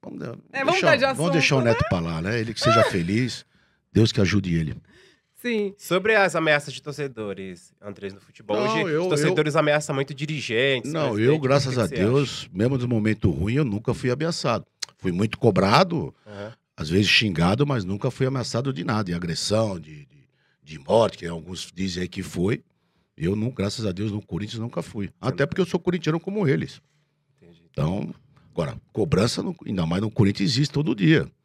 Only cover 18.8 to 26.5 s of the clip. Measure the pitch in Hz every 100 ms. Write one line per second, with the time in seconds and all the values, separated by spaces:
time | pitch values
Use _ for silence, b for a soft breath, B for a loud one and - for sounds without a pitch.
18.8 | 175 107 101 87 87 80 - 104 110 92
19.8 | 78 76 69 _ _ _ _ _ - 76
20.8 | 67 110 107 - 87 82 80 90 - -
21.8 | 95 87 90 - 82 - 90 131 _ _
22.8 | _ _ _ _ 82 104 113 135 98 -
23.8 | 110 87 107 104 - 85 104 113 113 -
24.8 | 139 117 98 _ 98 131 139 - 175 180
25.8 | 175 175 156 165 180 202 175